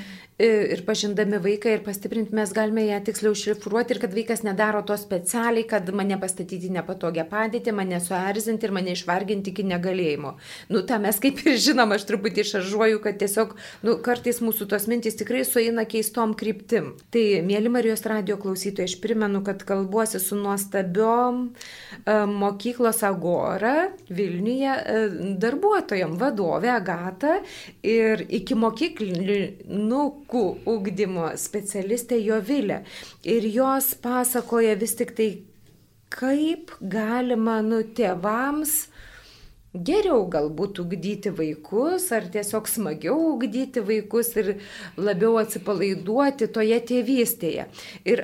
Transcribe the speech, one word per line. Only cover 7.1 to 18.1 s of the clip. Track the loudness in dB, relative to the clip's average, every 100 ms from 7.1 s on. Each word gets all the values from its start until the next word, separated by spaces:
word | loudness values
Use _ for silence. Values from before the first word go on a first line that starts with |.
| -2 -2
padėtį, | 0 0 -2 -2
mane | -2 0 -2
suerzinti | -2 -2 0 -2 -2 -2
ir | 0
mane | -2 -2 -2
išvarginti | 0 0 0 -2 -4
iki | -4
negalėjimo. | -2 0 0 0 0 0 -4 -10 -16 -16 -2
Nu, | -2
tą | 0 0
mes | 0 2
kaip | 0 2 2
ir | 4
žinom, | 4 4 4
aš | 2 0
truputį | -2 0 0 0
šaržuoju, | -2 -2 2 4 4
kad | 0 -2
tiesiog, | 0 2 0 -4 -18 -4
nu, | 0 0
kartais | 2 0 0 0
mūsų | 0 -2 -2
tos | -2 0
mintys | 0 0 -2
tikrai | -2 -2
sueina | 0 2 2 2
keistom | 0 -2 -2 0 0
kryptim. | 0 -2 -4 0 0 0 -8 -2
Tai, | 2 4 4
mieli | 2 2 2
Marijos | 2 2 0
radijo | -2